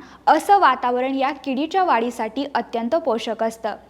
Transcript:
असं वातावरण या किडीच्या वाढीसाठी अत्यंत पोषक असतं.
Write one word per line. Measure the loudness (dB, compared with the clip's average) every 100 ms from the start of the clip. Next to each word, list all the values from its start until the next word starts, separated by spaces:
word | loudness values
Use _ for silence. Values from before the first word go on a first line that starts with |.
| -10 -2 2
असं | 2 4 6
वातावरण | 6 4 0 -2 -2 -2
या | -2
किडीच्या | -4 -4 -4 -2 0
वाढीसाठी | 2 2 0 -4 -6 -6 -4 -4
अत्यंत | -4 -6 -2 -2
पोषक | 0 -2 -4 -4
असतं. | -6 -4 -8 -10